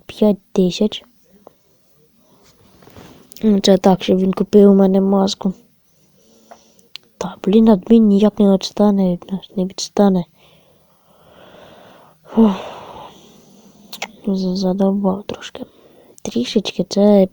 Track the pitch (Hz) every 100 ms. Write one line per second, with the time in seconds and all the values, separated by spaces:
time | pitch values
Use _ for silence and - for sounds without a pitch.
0 | - - 214 196 _ - 185 - 214 -
1 | - _ _ _ _ _ _ _ _ 151
2 | 151 _ _ _ _ _ _ _ - -
3 | - - _ - 220 202 - 190 196 185
4 | - 185 190 - 190 208 202 196 196 196
5 | 196 196 196 - 190 - _ _ _ _
6 | _ _ _ _ _ - _ _ _ -
7 | _ - - - - 214 226 196 - 226
8 | 214 196 208 - 202 190 - - 208 196
9 | 185 175 - 190 - 208 185 - - -
10 | 202 185 - _ _ _ _ _ _ _
11 | _ _ _ _ - - - - - -
12 | _ _ - - 220 185 - - - -
13 | - - - _ _ _ _ _ - -
14 | - - - 190 185 185 185 190 196 196
15 | 196 196 - - - - 254 _ _ _
16 | _ - - 233 247 226 - - 180 202
17 | 208 202 190